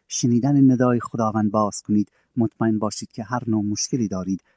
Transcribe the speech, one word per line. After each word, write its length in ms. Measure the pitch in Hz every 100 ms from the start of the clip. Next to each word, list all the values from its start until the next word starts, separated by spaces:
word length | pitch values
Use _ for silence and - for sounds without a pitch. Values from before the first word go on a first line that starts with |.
| _
شنیدن 640 | - 131 120 131 143 135
ندای 280 | 127 123 120
خداوند 520 | - 117 110 107 107
باز 300 | 107 104 -
کنید، 300 | - 104 101 _ _ -
مطمئن 420 | 113 - 113 110
باشید 320 | 107 - -
که 120 | -
هر 200 | 104 123 117
نوع 160 | 110
مشکلی 440 | 104 104 - 135 107
دارید، 360 | 95 90 95 -